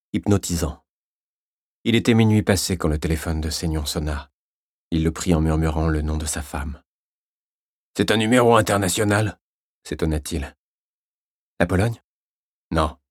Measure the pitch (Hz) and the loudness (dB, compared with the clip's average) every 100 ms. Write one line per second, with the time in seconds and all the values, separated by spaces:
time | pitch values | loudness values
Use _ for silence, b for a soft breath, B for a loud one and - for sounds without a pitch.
0 | _ 107 - 98 - 85 78 - _ _ | _ -4 0 0 0 -4 -4 -8 _ _
1 | _ _ _ _ _ _ _ _ 117 113 | _ _ _ _ _ _ _ _ 0 2
2 | - 113 110 107 107 95 - 90 80 78 | 4 4 4 4 2 0 0 -2 -2 -2
3 | 78 80 85 80 78 - 87 78 76 90 | -2 -4 -4 -4 -4 -4 -4 -4 -4 -6
4 | 76 73 - _ _ _ _ _ - 82 | -6 -6 -10 _ _ _ _ _ -4 -2
5 | 80 - - 80 80 80 80 76 80 78 | 0 -2 0 2 2 0 0 0 0 0
6 | 76 78 78 - 76 73 71 71 _ _ | -2 -4 -4 -8 -8 -8 -10 -12 _ _
7 | _ _ _ _ _ _ _ _ _ - | _ _ _ _ _ _ _ _ _ -2
8 | 98 107 110 123 117 113 104 101 95 113 | 0 2 4 4 6 4 4 0 0 0
9 | 104 104 107 - _ _ _ _ - 78 | 2 2 0 -6 _ _ _ _ -12 -4
10 | 80 78 - 80 69 - _ _ _ _ | -2 -2 -4 -8 -8 -14 _ _ _ _
11 | _ _ _ _ _ - 87 90 113 113 | _ _ _ _ _ -2 0 2 0 -4
12 | _ _ _ _ _ _ - 80 78 - | _ _ _ _ _ _ -4 -2 -2 -4
13 | _ | _